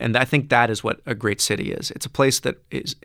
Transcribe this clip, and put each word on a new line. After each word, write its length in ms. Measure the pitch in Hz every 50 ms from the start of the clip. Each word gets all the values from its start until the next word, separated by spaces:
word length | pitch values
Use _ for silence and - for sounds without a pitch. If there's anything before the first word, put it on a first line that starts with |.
and 160 | - 117 113
I 80 | 120 131
think 240 | 127 - 147 139 147
that 220 | 135 117 120 117
is 120 | 110 104 -
what 180 | 113 - - _
a 100 | - 123
great 240 | 107 110 107 104 -
city 320 | - - 107 - - -
is. 200 | - - - -
It's 160 | - - -
a 40 | 135
place 300 | - - 135 135 127 -
that 220 | - - - - _ _
is, 260 | - 135 - - - -